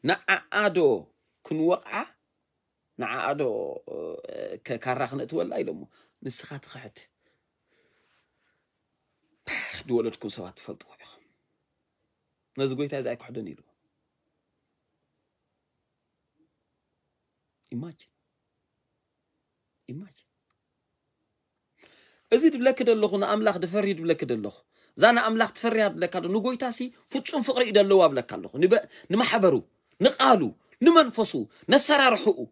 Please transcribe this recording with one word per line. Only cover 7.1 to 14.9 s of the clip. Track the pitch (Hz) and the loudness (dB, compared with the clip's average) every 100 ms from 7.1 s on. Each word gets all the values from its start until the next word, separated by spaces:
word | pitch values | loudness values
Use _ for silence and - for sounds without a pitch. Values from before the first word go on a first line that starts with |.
| _ _ _ _ _ _ _ _ _ _ _ _ _ _ _ _ _ _ _ _ _ _ _ - - - - | _ _ _ _ _ _ _ _ _ _ _ _ _ _ _ _ _ _ _ _ _ _ _ -10 -10 -8 -14
ድወለድኩም | - 120 113 - 107 | -4 -2 -2 -6 -10
ሰባት | 107 90 | -10 -12
ትፈልጥዎ | - - - - | -16 -18 -18 -20
ኢኹም። | _ - - _ _ _ _ _ _ _ _ _ _ _ _ _ - | _ -20 -20 _ _ _ _ _ _ _ _ _ _ _ _ _ -6
ነዚ | 135 | -4
ጎይታ | 131 143 | -4 -6
እዚ | 143 123 | -6 -8
ኣይክሕዶን | 120 - 127 98 | -10 -12 -14 -14
ኢሉ። | - _ _ _ _ _ _ _ _ _ _ _ _ _ | -16 _ _ _ _ _ _ _ _ _ _ _ _ _